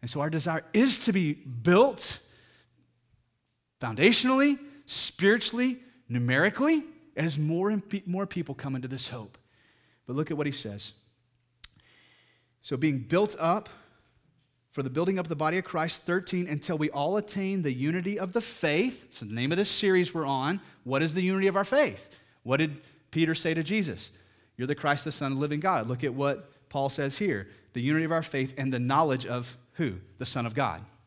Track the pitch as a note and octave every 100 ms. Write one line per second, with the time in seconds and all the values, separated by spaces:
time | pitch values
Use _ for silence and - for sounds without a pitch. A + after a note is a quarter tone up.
0 | B2 D3 D3 D#3+ E3 D#3+ - G#3+ C4 A#3
1 | - G3 D#3+ D3 C3+ A#2+ A2+ F3+ C4+ -
2 | - - - - - _ _ _ _ _
3 | _ _ _ _ _ _ _ _ A#2 A2
4 | F3 A3+ B3+ C4 C#4+ C#4+ - - - -
5 | - - G3 A3+ - A#3 B3+ B3+ - _
6 | _ A#2+ A#2+ C3 F3+ G3+ C#4 D#4+ - -
7 | - - D#3+ D3 D3+ E3 F#3+ G#3 - G3
8 | F#3+ F#3 G3 F#3 E3 C#3 C#3 C3+ B2+ C3
9 | - B2+ G#2 - _ _ _ _ _ _
10 | - C3 D#3 D3 D3 C3+ G#2+ G2+ - -
11 | _ _ _ _ _ _ - _ _ _
12 | _ _ _ _ _ _ - C3 D#3 C#3
13 | A2+ E3+ G#3 G#3 E3 F#3+ - - - _
14 | _ _ _ _ _ _ _ - C3+ B2+
15 | F3+ F#3+ E3+ D#3 D#3 F3 F3+ D#3+ D#3+ -
16 | - F3 F3+ F#3 F3 D3+ - D#3 D3+ C#3+
17 | D3 G3+ G#3 G3+ F#3+ G3 D3+ B2 C#3+ F3
18 | F3+ G3+ F#3 G#3 A3+ - D#3+ D3+ B3 B3
19 | - - A2 A2 B2+ E3+ G3+ - G#3 F#3
20 | F3+ E3+ C#3+ C3+ C3+ F#3+ - - - C3+
21 | D#3+ D#3 F3+ F#3+ F#3+ F#3+ G3 C4+ D4 G2
22 | - - _ _ - C3+ D#3 C#3+ - _
23 | _ D#3+ D#3+ E3 F3 D#3+ D#3 G#3+ F3 F#2
24 | - - _ _ _ - C3 C#3+ D3 C#3+
25 | - - C#3 C3+ D3 D3 F#3+ E3+ A2+ B2
26 | C#3+ B2+ C#3 C#3 - _ _ D3+ C#3 -
27 | C#3 C#3 G3+ A2+ F#2+ - _ - B2 D#3
28 | D#3+ E3 D#3+ C#3+ C3 C3 C3+ B2+ B2 C#3
29 | D#3+ C3 B2 B2 A#2+ - _ - B2+ F2+
30 | - - B2+ C3+ A#2 G#2+ B2+ E2 - _